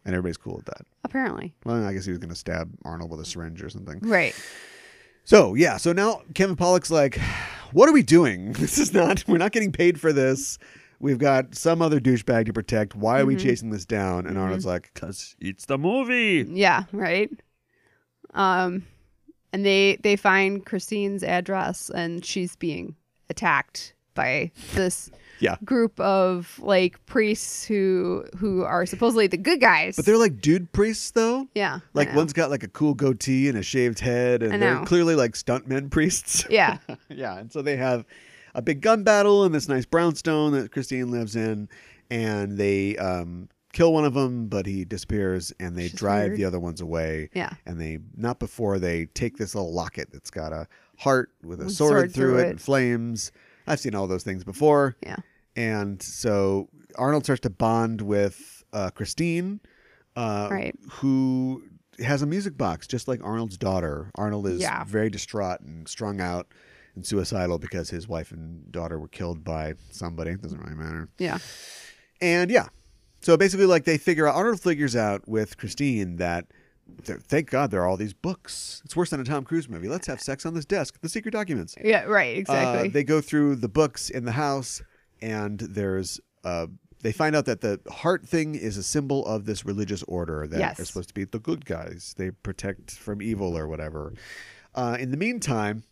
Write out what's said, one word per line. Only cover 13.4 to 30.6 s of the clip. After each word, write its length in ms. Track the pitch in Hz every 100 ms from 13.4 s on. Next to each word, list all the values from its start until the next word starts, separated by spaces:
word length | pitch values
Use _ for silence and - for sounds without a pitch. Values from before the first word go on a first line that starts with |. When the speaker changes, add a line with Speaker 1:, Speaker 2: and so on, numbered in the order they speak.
Speaker 1:
chasing 260 | 139 120 110
this 140 | 104 -
down?" 400 | 110 95 90 90
And 120 | 95
Arnold's 260 | 95 95
Speaker 2:
Mm-hmm. 60 | 92
Speaker 1:
like, 240 | 90 -
"'Cause 420 | - 87 95 - _
it's 260 | 90 95 -
the 120 | 135
movie." 680 | 165 247 240 247 220 170 117
Speaker 2:
Yeah, 360 | 180 202 135 185
right. 360 | 202 185 180 208 277 _ _ _ _ _ _ _ _ -
Um, 500 | - 190 180 180 185 - _ _ _ _ _ _
and 120 | 190 196
they, 320 | 196 196 -
they 120 | 214 202
find 500 | 202 190 190 202 -
Christine's 580 | 190 - 214 196 202
address, 680 | 180 180 180 190 - 185 -
and 340 | - 170 170 -
she's 300 | 196 180 -
being 400 | 160 147 190 - _ _ _
attacked 640 | - 185 143 - - - _ _
by 380 | - 127 139 170 - -
this 360 | - 180 - - - - -
Speaker 1:
Yeah. 160 | - 175
Speaker 2:
group 360 | 214 262 226 -
of, 600 | 196 196 185 180 175 -
like, 420 | - 190 185 - _
priests 580 | 254 214 220 - - -
who, 600 | 208 190 185 180 180 - 180
who 260 | 208 185
are 220 | - 175 185
supposedly 420 | 190 233 226 196
the 100 | 175
good 240 | 196 339
guys. 340 | 240 165 175 185
Speaker 1:
But 100 | 156
they're, 120 | 226
like, 240 | 226 120
dude 300 | 143 180